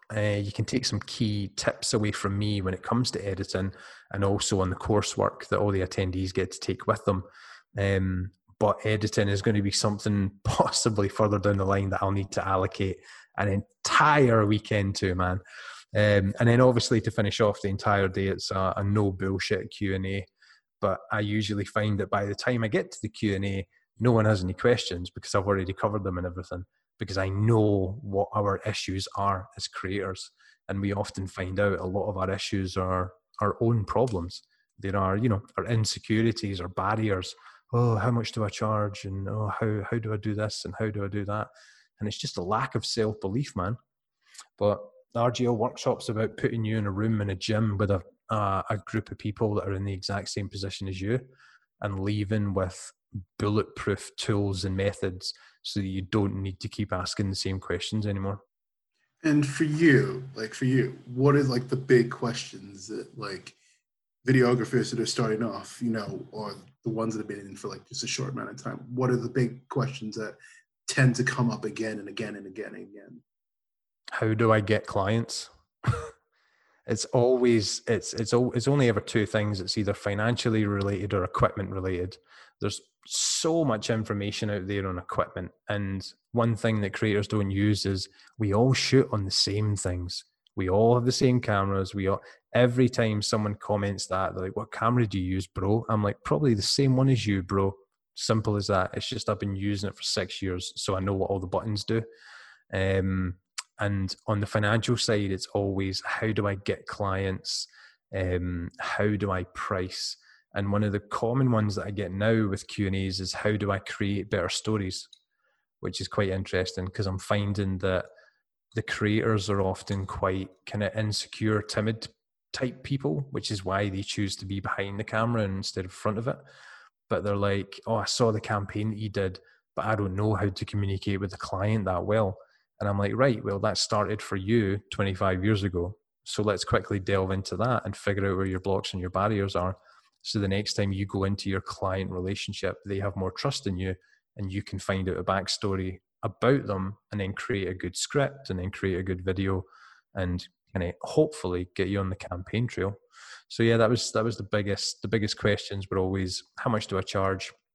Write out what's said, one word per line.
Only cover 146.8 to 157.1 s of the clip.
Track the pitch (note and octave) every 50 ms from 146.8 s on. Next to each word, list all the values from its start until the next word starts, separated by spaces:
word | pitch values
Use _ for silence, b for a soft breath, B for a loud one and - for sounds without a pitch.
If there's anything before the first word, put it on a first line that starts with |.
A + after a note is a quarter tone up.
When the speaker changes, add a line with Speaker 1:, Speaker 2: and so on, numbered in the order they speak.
| F#2+ F#2+ G#2+ - _ _
Speaker 1:
and | - G#2
then | G2 F#2+
create | F#2+ - - - G#2+ G2 F#2 F2
a | F2+
good | F2 - F2+ -
script | - - - - C#3+ C#3 - - - - -
and | F#2+ F2+
then | F2+ F#2+
create | - - - F#2+ F2+ F2
a |
good | F#2+ F#2+ F#2 F2+ F2+
video | F#2+ F2+ G2 F#2+ F#2+ F#2+ F#2 - B B B B B B B B _ _
and | G2+ F#2 F2+ F2+ F2+ - - _ _ _ _
kinda | - F#2+ F2 F2 - -
hopefully | - - - D#3 D#3 D#3 D3+ - - F#2 F2+ F2+ F2+ - _
get | - F#2 F#2
you | G2+ G2+
on | G2 F#2
the | F#2+
campaign | - - - F2+ F2+ F#2 - - A2 B2
trail. | A2+ - F2+ F#2 G2 G#2 - _ B B B B B B B B B
So | - -
yeah, | A2+ A2+ A#2 A2+
that | A2+ A2
was, | B2 G#2+ - -
that | - A2+
was | A2 A2+ G2+
the | -
biggest, | G#2 - - G#2 G2+ G2+ G2 - - - - -
the | - G2+
biggest | A#2 A2+ G#2 G2+ - -
questions | - G#2+ G2+ - - - G2+ G2 F#2+ -
were | G2 F#2+
always, | F#2 F#2 F#2+ F#2+ F#2 F2+ F#2 - - _ _ -
"How | - C3
much | A2+ G#2+ -
do | - G2 F2+
I |
charge? | F#2 -